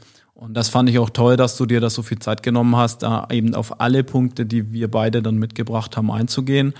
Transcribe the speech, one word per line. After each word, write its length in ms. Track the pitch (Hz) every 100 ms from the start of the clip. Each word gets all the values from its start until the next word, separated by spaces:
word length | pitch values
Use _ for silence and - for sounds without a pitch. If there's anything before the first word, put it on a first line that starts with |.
| - _ _
Und 200 | - 113
das 160 | 113 110
fand 200 | 123 123
ich 100 | 120
auch 100 | 113
toll, 280 | 117 120 123
dass 200 | 123 -
du 80 |
dir 140 | 120 120
da 100 | 113
so 120 | 107
viel 180 | 110 104
Zeit 240 | - 107
genommen 320 | - 120 120
hast, 280 | 120 117 -
da 240 | 113 113 -
eben 240 | 120 113
auf 240 | - 117 -
alle 240 | 120 135
Punkte, 420 | 131 131 127 -
die 260 | 110 117 107
wir 200 | 117 113
beide 300 | 113 110 117
dann 160 | 110 110
mitgebracht 580 | 110 - 117 113 110
haben, 160 | - 110
einzugehen, 640 | 107 117 - 131 139 139